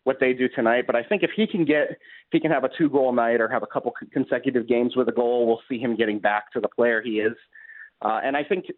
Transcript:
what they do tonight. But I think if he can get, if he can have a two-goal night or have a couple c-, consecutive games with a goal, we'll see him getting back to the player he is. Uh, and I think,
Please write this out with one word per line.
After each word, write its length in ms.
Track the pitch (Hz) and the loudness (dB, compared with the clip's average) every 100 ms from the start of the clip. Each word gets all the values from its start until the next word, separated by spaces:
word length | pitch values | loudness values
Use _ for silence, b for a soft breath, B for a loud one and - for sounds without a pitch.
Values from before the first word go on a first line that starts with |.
what 140 | - 131 | -4 0
they 140 | 131 | 2
do 160 | 127 127 | 2 -2
tonight. 380 | - 117 123 127 | 0 2 2 2
But 100 | 120 | -2
I 60 | |
think 200 | 117 208 | 0 0
if 80 | - - | 0 0
he 100 | 220 | -2
can 180 | 196 | 0
get, 260 | 151 151 143 | 2 2 0
if 420 | - - - _ | -4 -18 -20 _
he 80 | - | 0
can 100 | 156 | 2
have 140 | 147 | 0
a 60 | 131 - | -2 0
two-goal 340 | 156 139 131 | 0 2 2
night 280 | 123 117 117 | 2 2 2
or 80 | 113 | 2
have 140 | 120 | -2
a 40 | - | -4
couple 260 | 143 123 - | -6 -6 -8
c-, 60 | - | -6
consecutive 540 | 143 131 123 135 123 117 | -4 -2 -2 0 0 2
games 300 | 120 123 123 | 2 2 0
with 120 | 120 | 0
a 40 | |
goal, 340 | 120 120 120 117 | 2 2 2 2
we'll 160 | 117 - | 0 -2
see 100 | 120 | -6
him 160 | 120 | -2
getting 240 | 110 113 104 | 0 0 0
back 340 | 104 104 - | 0 -2 -4
to 80 | 123 | -4
the 80 | 104 | -4
player 340 | - 120 113 | 0 2 2
he 180 | 120 107 | -2 -2
is. 160 | 107 117 _ B B B B B | -2 -4 _ B B B B B
Uh, 200 | 107 110 | -4 -2
and 120 | 135 143 | -2 -2
I 80 | |
think, 220 | 147 185 - | -2 -4 -6